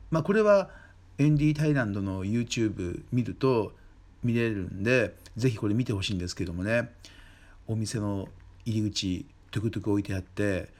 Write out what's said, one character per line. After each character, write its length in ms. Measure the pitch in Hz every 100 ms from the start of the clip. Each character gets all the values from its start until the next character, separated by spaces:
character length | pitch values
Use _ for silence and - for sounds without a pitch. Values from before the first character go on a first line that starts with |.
| -
ま 80 | 160
あ、 40 |
こ 100 | 156
れ 80 | 208
は 280 | 208 202 185 - - - - -
エ 100 | 147
ン 80 | 151
デ 100 | 151
ィ・ 100 | 147
タ 120 | 151
イ 60 |
ラ 100 | 143
ン 100 | 110
ド 80 | 101
の 240 | 98 95 95
YouTube 800 | 117 117 - 110 98 90 - -
見 120 | 123
る 100 | 107
と 400 | 90 131 120 95 - - - - -
見 100 | 120
れ 160 | 117 117
る 200 | 104 90
ん 140 | 95
で、 320 | 107 127 101 - - -
ぜ 120 | 127
ひ 80 | 110
こ 100 | 107
れ 60 |
見 120 | 107 127
て 80 |
ほ 80 | 101
し 80 | 95
い 60 | 95
ん 20 |
で 100 | 87
す 80 | -
け 100 | 90
ど 80 |
も 100 | 87
ね。 260 | 98 117 120 - - - - - - - -
お 80 | 110
店 240 | 107 113
の 280 | 104 98 92 - - - -
入 180 | 110
り 80 | 107
口、 340 | 101 95 90 - - -
ト 100 | -
ゥ 20 |
ク 80 | 107
ト 80 | 104
ゥ 40 |
ク 80 | 104
置 80 | 101
い 20 |
て 100 | 101 95
あ 20 |
っ 40 |
て、 480 | - - 104 92 -